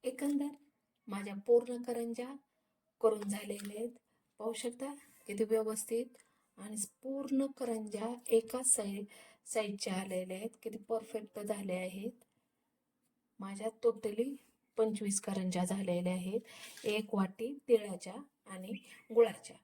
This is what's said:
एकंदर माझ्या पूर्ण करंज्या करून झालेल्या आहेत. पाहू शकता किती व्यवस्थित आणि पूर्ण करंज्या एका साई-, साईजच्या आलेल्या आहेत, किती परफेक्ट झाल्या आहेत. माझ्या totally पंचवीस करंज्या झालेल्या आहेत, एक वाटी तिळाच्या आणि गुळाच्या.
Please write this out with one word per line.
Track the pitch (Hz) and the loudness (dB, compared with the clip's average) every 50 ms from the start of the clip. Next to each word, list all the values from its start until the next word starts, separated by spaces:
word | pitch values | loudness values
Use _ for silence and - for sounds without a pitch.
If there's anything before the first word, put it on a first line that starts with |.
| - | -4
एकंदर | 254 262 - 285 285 285 277 285 285 285 - _ _ _ _ _ _ _ _ _ | -4 -4 -2 0 0 2 2 0 -2 -4 -10 _ _ _ _ _ _ _ _ _
माझ्या | - 202 202 202 208 196 202 202 | -8 -6 -6 -6 -6 -8 -8 4
पूर्ण | - 233 240 233 240 247 240 240 | 6 6 6 6 4 -6 -6 -4
करंज्या | 254 240 233 233 233 233 233 247 254 277 277 _ _ _ _ _ _ _ _ _ _ _ _ | -4 -2 -2 -2 -4 -4 -6 -6 -8 -8 -14 _ _ _ _ _ _ _ _ _ _ _ _
करून | - 220 214 214 208 202 | 6 6 6 6 0 -2
झालेल्या | 202 208 - 208 202 202 202 202 208 | -2 -2 -2 -6 -6 -6 -6 -8 -6
आहेत. | 208 226 240 240 - _ _ _ _ _ _ _ | -4 -6 -6 -6 -10 _ _ _ _ _ _ _
पाहू | _ 214 220 226 | _ -4 -4 -4
शकता | 226 - 240 240 - 269 277 285 285 - - - - - | -2 -4 -6 -4 -4 -8 -8 -8 -12 -16 -20 -20 -20 -10
किती | - 208 202 220 | -8 0 0 2
व्यवस्थित | 208 226 220 220 214 220 220 - - 233 233 247 247 - - - _ _ _ _ _ _ | 4 4 4 4 2 -2 -2 -2 -2 0 -2 -2 -2 -8 -20 -20 _ _ _ _ _ _
आणि | - 196 214 214 214 202 - _ _ | -16 -12 -8 -6 -6 -6 -6 _ _
पूर्ण | - 262 269 277 277 285 277 262 277 | -8 -6 -6 -4 -2 2 2 2 2
करंज्या | 277 269 - 262 240 226 220 220 214 208 214 214 226 240 240 - | 2 0 -4 -2 -2 -2 -2 -2 -4 -6 -4 -4 -4 -4 -6 2
एका | - 233 226 226 226 - 254 247 | 6 6 6 6 4 -4 0 4
साई-, | - - - 208 202 196 202 208 202 - - - - - _ _ | 4 4 4 4 -2 -2 -4 -6 -8 -12 -20 -20 -20 -20 _ _
साईजच्या | - - 226 214 202 202 202 - 214 190 | -2 -2 0 0 0 -4 -4 -4 -2 -2
आलेल्या | 185 190 196 190 180 185 185 185 | -2 -2 -2 -4 -4 -4 -4 -6
आहेत, | 190 208 226 - - | -6 -6 -8 -10 -8
किती | - 226 214 | -12 -10 -10
परफेक्ट | 226 208 _ 226 220 220 - - 220 214 - _ 214 | -10 -4 _ -2 -2 -2 -4 -8 -8 -8 -8 _ -10
झाल्या | 208 208 214 202 196 190 180 185 | -4 -4 -4 -4 -2 -4 -2 -2
आहेत. | 185 185 185 196 202 233 247 - - _ _ _ _ _ _ _ _ _ _ _ _ _ _ _ _ _ _ _ _ _ _ _ | -4 -4 -6 -6 -8 -8 -10 -10 -20 _ _ _ _ _ _ _ _ _ _ _ _ _ _ _ _ _ _ _ _ _ _ _
माझ्या | 196 196 196 196 214 226 220 - - | -12 -10 -8 -4 -4 -4 -4 4 4
totally | 233 220 220 - 220 208 214 240 277 277 277 _ _ _ _ _ _ _ | 4 4 4 -4 -6 -2 0 -2 -2 -2 -10 _ _ _ _ _ _ _
पंचवीस | - 220 220 208 208 214 202 202 - | 2 2 4 4 0 0 0 0 0
करंज्या | - - 190 196 185 185 180 180 180 | 0 -2 -2 0 0 0 2 2 2
झालेल्या | 180 202 196 196 185 175 175 180 180 185 | 2 0 0 2 2 2 2 2 2 0
आहेत, | 185 180 185 202 233 - - - - - - - - - | 0 -2 -2 -2 -2 -4 -4 -18 -18 -16 -16 -16 -4 -2
एक | 214 208 214 214 - - | 0 0 0 0 0 2
वाटी | 202 190 185 - - 226 247 285 277 _ | 2 2 0 0 -6 -6 -6 -6 -8 _
तिळाच्या | - 240 220 208 208 196 196 - 185 185 247 285 - _ _ _ | 6 6 6 6 0 -8 -8 -8 -10 -12 -12 -14 -16 _ _ _
आणि | - 190 185 185 196 202 190 - - - - - _ 226 | -14 -12 -12 -8 -8 -10 -10 -10 -16 -20 -20 -14 _ 8
गुळाच्या. | 226 233 214 - - - - - - | 8 8 8 6 -4 -10 -16 -18 -18